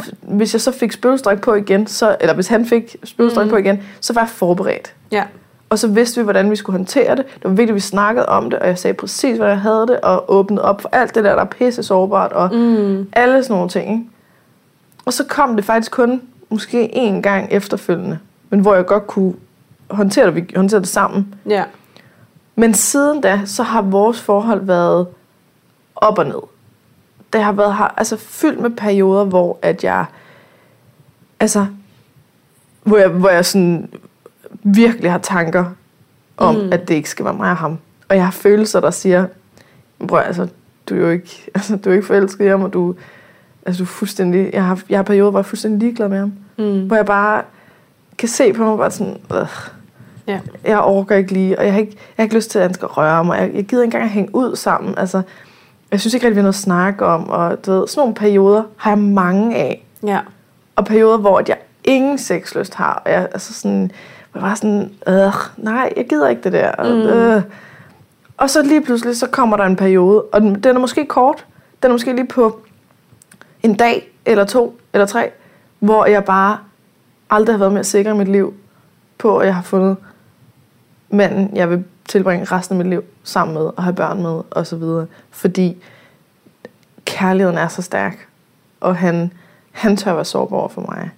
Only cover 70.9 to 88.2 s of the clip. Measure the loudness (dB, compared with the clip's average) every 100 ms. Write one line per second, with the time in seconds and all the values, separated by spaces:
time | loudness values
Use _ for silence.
70.9 | -2 -2 2 2 0 -8 _ _ -2 0
71.9 | 2 -2 -4 -4 2 0 0 -16 _ _
72.9 | _ _ _ _ -20 -20 _ 0 2 2
73.9 | 0 -6 _ 0 2 2 2 0 -4 _
74.9 | 0 0 0 -4 -8 _ _ _ -2 2
75.9 | 4 4 4 2 2 2 -2 -8 _ _
76.9 | _ _ _ -2 0 2 2 2 0 0
77.9 | 0 0 0 2 2 0 -4 _ _ _
78.9 | _ _ -4 0 2 2 0 -2 0 0
79.9 | -2 -8 -20 _ _ _ _ _ _ _
80.9 | _ -4 0 2 0 -2 0 0 -2 -4
81.9 | _ -2 0 0 -2 -2 -4 -2 -4 -2
82.9 | -4 -6 _ -6 -4 -2 -2 -6 -4 -4
83.9 | -2 -2 -2 -4 -6 -6 -6 -6 -6 -6
84.9 | -6 -6 -12 _ -4 -4 0 -2 -2 -16
85.9 | -20 _ _ _ _ _ _ -20 _ _
86.9 | _ -10 -4 0 2 0 -2 -4 -6 -6
87.9 | -4 -4 -8